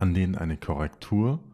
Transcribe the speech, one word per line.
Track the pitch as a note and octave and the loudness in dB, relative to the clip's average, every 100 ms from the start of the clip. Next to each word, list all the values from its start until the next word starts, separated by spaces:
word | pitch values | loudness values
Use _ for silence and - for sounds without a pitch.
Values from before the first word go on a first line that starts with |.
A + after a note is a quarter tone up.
an | F#2 | 2
denen | F2 F#2 | 2 2
eine | F#2+ E2 - | 0 -4 -4
Korrektur | - D2 D2+ - - G#2 A#2 D#3 - | -4 -4 -4 -8 -2 0 2 -2 -6